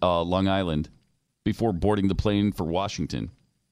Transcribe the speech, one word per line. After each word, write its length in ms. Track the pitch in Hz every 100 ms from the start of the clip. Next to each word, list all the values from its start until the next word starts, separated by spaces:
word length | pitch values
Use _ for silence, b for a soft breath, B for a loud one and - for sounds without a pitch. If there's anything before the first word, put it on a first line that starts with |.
uh, 200 | 90 87
Long 260 | 85 90 95
Island, 420 | 95 92 78 78 - _ _ _ _
before 280 | - 104 113
boarding 360 | 90 98 104 98
the 60 |
plane 380 | 92 107 101 101
for 120 | -
Washington. 640 | 82 85 101 - 76 60 55 - _ _ _